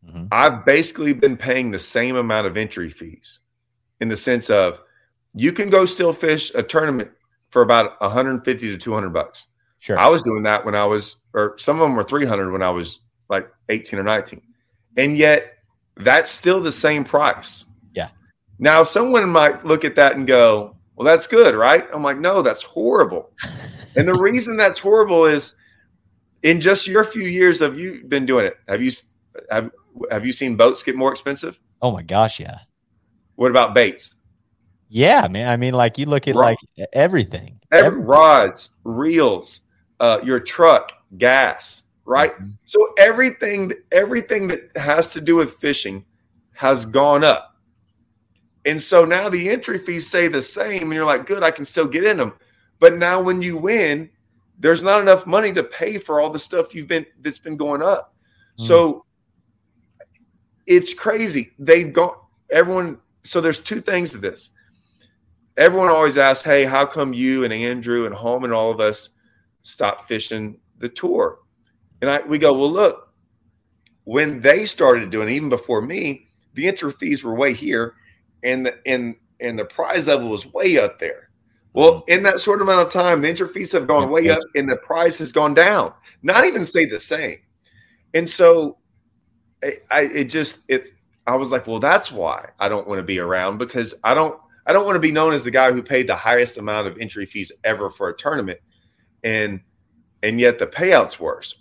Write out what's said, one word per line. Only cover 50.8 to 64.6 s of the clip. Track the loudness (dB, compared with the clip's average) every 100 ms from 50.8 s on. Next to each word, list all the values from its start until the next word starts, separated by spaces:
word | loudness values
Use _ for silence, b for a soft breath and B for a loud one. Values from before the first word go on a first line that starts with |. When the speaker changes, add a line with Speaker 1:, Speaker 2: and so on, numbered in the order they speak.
Speaker 2:
and | -6
you're | -4 -2
like, | -2 -2
"Good, | -2
I | -2
can | -2 -8
still | -4 -4
get | -2
in | -2 -2
them." | -4 -8 _ _ _ _
But | 6 6
now | -2 0
when | -2 -4
you | -6 -6
win, | -2 0 0 -2 -8 _ _ _ _ _
there's | 0 2
not | 2 2
enough | 4 4 4
money | 0 0
to | -2
pay | -6 -6 -8 -8
for | -4 -2
all | -2
the | -4
stuff | -8 -6 -6
you've | -8 -6
been, | -6 -6 _
that's | -12 -12
been | -14 -8
going | -6 -2
up. | -2 -2 -4 _ _ _ _ -14
Speaker 1:
Mm. | 4
Speaker 2:
So | 4 4 -2 _ _ _ _ _ _ _ _ _ _ _ _ _ _ _ _ 2
it's | 2 2
crazy. | -8 -4 -4 -4 -6 -8 _
They've | 2 2 2
gone, | 0 0 -4 _ _ _
everyone, | 0 2 0 -4 -10 _ _
so | -6 -2
there's | -2 -4
two | -8 -10
things | -4 -4 -6
to | -8
this. | -10 -10 -20 _